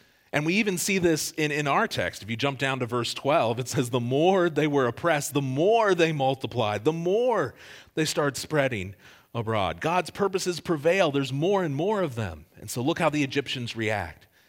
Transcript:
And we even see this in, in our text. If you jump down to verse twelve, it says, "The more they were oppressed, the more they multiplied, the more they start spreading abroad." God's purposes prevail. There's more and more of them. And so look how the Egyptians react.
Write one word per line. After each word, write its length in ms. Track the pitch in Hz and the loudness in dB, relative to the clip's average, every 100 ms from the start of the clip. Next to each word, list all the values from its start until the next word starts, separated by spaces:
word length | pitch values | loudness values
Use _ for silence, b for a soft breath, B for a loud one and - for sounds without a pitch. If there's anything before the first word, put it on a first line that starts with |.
| b b b | b b b
And 140 | - 151 | -4 0
we 100 | 190 | 0
even 220 | 214 180 | 0 -2
see 200 | - 190 | 0 2
this 340 | 170 151 - | 2 0 -2
in, 200 | - 151 | -4 -2
in 160 | 147 143 | 0 0
our 200 | 160 220 | 0 0
text. 360 | - 87 - | -2 -4 -6
If 60 | 98 | -8
you 80 | 117 | -4
jump 200 | 139 135 | -2 -2
down 220 | 135 135 | -2 -2
to 60 | 120 | -2
verse 280 | 123 117 - | -2 -2 -4
twelve, 440 | 139 156 117 117 | 0 2 2 -2
it 80 | 127 | -4
says, 220 | 123 123 | -2 -2
"The 100 | 123 | -2
more 500 | 120 135 170 190 175 | 0 2 4 4 2
they 180 | 147 151 | 2 2
were 200 | 143 123 | 2 2
oppressed, 460 | 117 170 151 - | 0 0 0 0
the 80 | 143 | -2
more 520 | 135 131 180 233 214 | -2 0 2 4 4
they 180 | 175 165 | 4 2
multiplied, 720 | 156 131 135 117 113 107 104 120 | 2 0 0 -2 0 0 0 0
the 80 | |
more 600 | 165 175 208 247 214 131 B B B B - | 0 0 2 2 2 0 B B B B -4
they 100 | 156 | -2
start 320 | - 143 131 | 0 0 -2
spreading 560 | - 156 135 117 92 98 B B B | -2 0 0 -2 -6 -10 B B B
abroad." 480 | 120 110 110 92 82 | -6 -2 0 0 0
God's 300 | 156 180 165 | 0 0 -2
purposes 480 | - 196 190 185 165 | -2 0 0 -2 -4
prevail. 520 | - 160 135 190 170 | -2 0 2 4 4
There's 220 | 139 135 | 2 0
more 300 | 135 170 202 | 0 2 2
and 120 | 175 139 | 0 0
more 280 | 180 214 | 0 0
of 100 | 170 | 0
them. 320 | 117 104 78 - - | -2 -6 -8 -16 -18
And 80 | - | -10
so 140 | - | -2
look 160 | 127 170 | -2 2
how 100 | 165 | 2
the 140 | 151 | 2
Egyptians 520 | 135 127 127 131 117 113 | 0 -2 -2 -6 -6 -2
react. 520 | 107 107 85 - - b | -2 0 -4 -10 -20 b